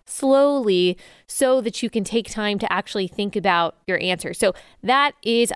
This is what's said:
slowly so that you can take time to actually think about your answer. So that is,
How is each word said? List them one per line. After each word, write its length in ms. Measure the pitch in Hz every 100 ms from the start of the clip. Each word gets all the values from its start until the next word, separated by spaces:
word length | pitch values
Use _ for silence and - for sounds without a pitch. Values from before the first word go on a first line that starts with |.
| -
slowly 960 | - 269 269 285 285 214 185 180 180 - - -
so 340 | - 262 262
that 200 | 226 -
you 80 | 233
can 140 | 226
take 260 | 190 226 202
time 300 | - 208 202
to 120 | 226
actually 360 | 180 - 214 185
think 280 | - 202 208
about 400 | 185 175 170 - -
your 120 | 180
answer. 320 | 180 180 -
So 200 | - 202 - - _
that 320 | 196 262 285 -
is, 280 | - 233 233